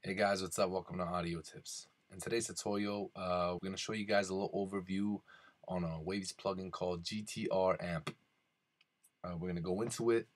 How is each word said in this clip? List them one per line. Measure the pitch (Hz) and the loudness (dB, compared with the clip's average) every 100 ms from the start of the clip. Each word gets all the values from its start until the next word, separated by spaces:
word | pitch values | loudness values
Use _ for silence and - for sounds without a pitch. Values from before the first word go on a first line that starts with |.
Hey | - 95 | -2 4
guys, | 101 98 | 4 4
what's | 95 - | 0 2
up? | 95 | 2
Welcome | 92 - 90 | 2 -2 -4
to | |
Audio | 85 87 85 85 | 0 0 0 -4
Tips. | - - - - - _ _ | -6 -14 -12 -12 -14 _ _
In | 95 | -10
today's | - 117 113 | -2 0 0
tutorial, | 95 104 101 101 101 95 - | -4 -2 0 0 -2 -4 -4
uh, | 92 90 87 | 0 2 2
we're | 90 95 | 0 -4
gonna | 95 | -4
show | - | -4
you | 110 104 | -4 4
guys | 101 95 | 4 4
a | |
little | 95 101 | 0 0
overview | - 95 98 90 95 104 101 - - - _ - | 0 -2 -2 0 0 2 0 -6 -20 -20 _ -4
on | 90 | -2
a | 85 80 | -2 -2
Waves | 80 101 92 | -2 -2 -4
plugin | - 101 95 92 | -2 -2 -2 -4
called | - 90 87 | -2 -2 0
G | 85 107 | -2 -6
T | 104 - 110 | -6 -4 0
R | 95 95 92 | 4 6 4
Amp. | 87 85 - - _ _ _ _ _ _ _ _ _ _ | 0 -4 -4 -12 _ _ _ _ _ _ _ _ _ _
Uh, | 90 87 | -8 -4
we're | 90 | -2
gonna | 85 | -2
go | 85 92 | 0 0
into | 117 - 113 | 0 0 4
it | 113 117 | 4 2